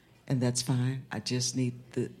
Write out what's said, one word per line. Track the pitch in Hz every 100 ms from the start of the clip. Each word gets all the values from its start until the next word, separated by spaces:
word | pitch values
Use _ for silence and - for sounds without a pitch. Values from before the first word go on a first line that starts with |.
| - - -
and | 131
that's | 123 123
fine. | - 127 127 131 -
I | 107
just | - 123 123 127
need | 123 120 -
the, | 127 117 -